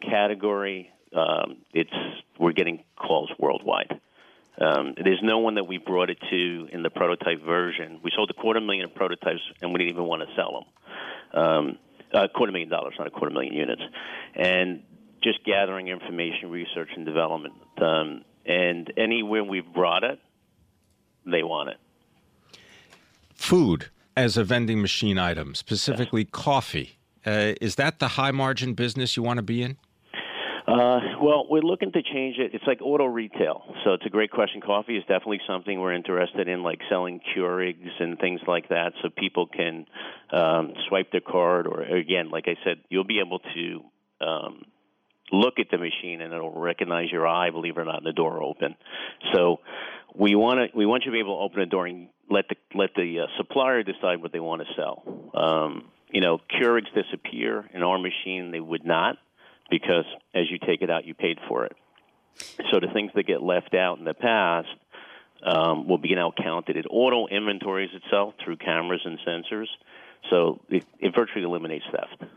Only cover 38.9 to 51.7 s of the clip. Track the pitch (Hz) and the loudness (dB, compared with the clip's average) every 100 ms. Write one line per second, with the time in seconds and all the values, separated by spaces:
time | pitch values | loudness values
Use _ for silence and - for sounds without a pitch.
38.9 | - 87 - 95 - 85 - 85 82 78 | -2 -6 -4 -2 0 -2 -2 -4 -4 -10
39.9 | - - - - 87 82 82 78 - - | -14 -14 -16 -2 2 4 4 0 -4 -2
40.9 | 95 92 90 - 90 87 90 82 82 78 | 0 0 -2 0 2 4 4 2 -2 0
41.9 | 90 80 90 78 80 80 85 95 82 - | 0 2 0 0 -2 -2 -2 -2 -4 -2
42.9 | 92 95 107 90 90 - 85 87 85 82 | -2 0 0 0 -4 -6 -8 -8 -8 -14
43.9 | _ _ - 80 80 - 67 - _ _ | _ _ -6 -4 -4 -6 -12 -18 _ _
44.9 | _ _ _ - 95 120 - 104 87 85 | _ _ _ 0 4 4 2 0 -2 -2
45.9 | - 90 85 82 82 82 80 85 85 90 | -6 -8 -10 -8 -8 -8 -4 -4 -2 -2
46.9 | 85 85 85 82 85 87 82 85 80 80 | 0 0 0 2 4 2 0 -4 -4 -4
47.9 | 80 78 80 82 82 73 76 76 - - | -4 -2 0 0 0 -6 -4 -4 -4 -14
48.9 | - - - - - 87 82 - - - | -14 -12 -10 0 4 4 4 -2 -12 -12
49.9 | - - - 104 101 113 127 120 117 104 | -14 -12 2 6 6 6 4 2 2 4
50.9 | 123 131 113 101 92 98 92 90 | 4 2 -2 -2 -2 -2 0 0